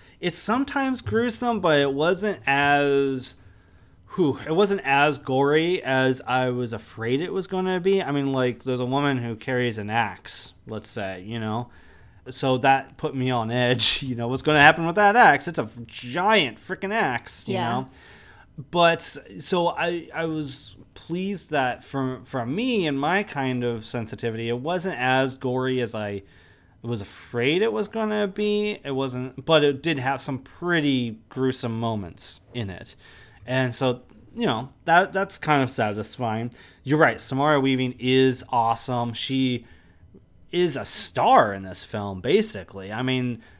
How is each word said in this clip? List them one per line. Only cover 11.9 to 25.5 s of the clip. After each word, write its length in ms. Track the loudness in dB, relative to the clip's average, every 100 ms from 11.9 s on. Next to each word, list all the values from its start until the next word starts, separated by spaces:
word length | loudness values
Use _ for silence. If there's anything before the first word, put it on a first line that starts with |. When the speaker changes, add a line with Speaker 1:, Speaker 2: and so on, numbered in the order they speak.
| -20 -20 -20 -14
Speaker 1:
So 280 | -4 0 2
that 360 | 4 4 0 -8
put 160 | -6 -2
me 160 | 0
on 200 | 0 0
edge. 500 | 2 2 4 2 0
<laughs> 0 |
You 120 | -4 -4
know, 120 | -4
what's 120 | -2
gonna 160 | 2 8
happen 240 | 8 8 2
with 100 | 4
that 200 | 6 8
axe? 320 | 8 6 0
It's 120 | -6
a 100 | -6 -10 -16
giant 720 | -14 -8 -2 2 4 2 -4
frickin' 340 | -10 -8 -4
axe, 500 | -2 0 -2 -6 -12 -6
you 80 | -2
Speaker 2:
Yeah. 140 | 0
Speaker 1:
know? 200 | -2 -6 -14 -20 -20 -20 -20 -20 -18 -4
But, 300 | 4 4 4 -2 -8 -12 -14
so 280 | -2 0 0
I, 380 | 0 -2 -4 -6
I 120 | -6 -4
was 520 | -4 -6 -6 -8 -12 -20
pleased 560 | -20 -8 -6 -4 -6 -4
that 340 | 0 0 -2
for, 380 | -8 -4 -4 -6
for 220 | -6 -6 -4
me 420 | -2 0 0 0
and 100 | 0
my 260 | 0 0
kind 420 | -2 -4 -2 -2 -2
of 180 | -4
sensitivity, 640 | -6 -6 -6 -6 -6 -4 -4
it 100 | -4
wasn't 380 | -4 -4 -4 -2
as 380 | 0 2 0 -2
gory 460 | -4